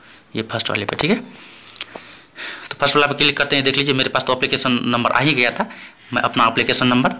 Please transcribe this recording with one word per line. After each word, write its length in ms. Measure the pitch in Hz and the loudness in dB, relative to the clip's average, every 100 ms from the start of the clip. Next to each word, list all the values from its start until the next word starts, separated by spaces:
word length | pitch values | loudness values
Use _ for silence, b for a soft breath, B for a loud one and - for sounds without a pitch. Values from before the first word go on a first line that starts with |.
| B B B | B B B
ये 80 | 113 | -8
first 280 | 110 113 - | -6 -4 -2
वाले 140 | 107 | -2
पे, 120 | 101 - | -4 -2
ठीक 140 | 156 | 0
है। 60 | 220 | -2
तो 1600 | - - - - - - - - - - - - - - - - | -4 -18 -20 -18 -18 -16 -16 -16 -20 -20 -20 -14 -14 -14 -12 -2
first 160 | 139 147 | 2 4
वाला 100 | 143 | 2
पे 80 | |
क्लिक 220 | 139 147 139 | 2 0 2
करते 200 | 143 143 | 0 2
हैं। 80 | |
देख 120 | 135 135 | 2 2
लीजिए 180 | 143 | 2
मेरे 140 | 131 135 | 2 0
पास 160 | 131 | -2
तो 80 | - | 0
application 460 | 127 131 127 131 120 123 | 0 0 0 2 0 0
number 240 | 120 113 | -2 0
आ 100 | 120 | 0
ही 120 | 139 | 2
गया 180 | 131 120 | 2 0
था। 180 | - 220 B B B - | 0 -6 B B B -6
मैं 100 | 123 | -2
अपना 240 | 120 131 113 | -2 2 2
application 400 | 117 117 123 127 | 2 2 2 4
number 280 | 123 139 - | 4 2 -2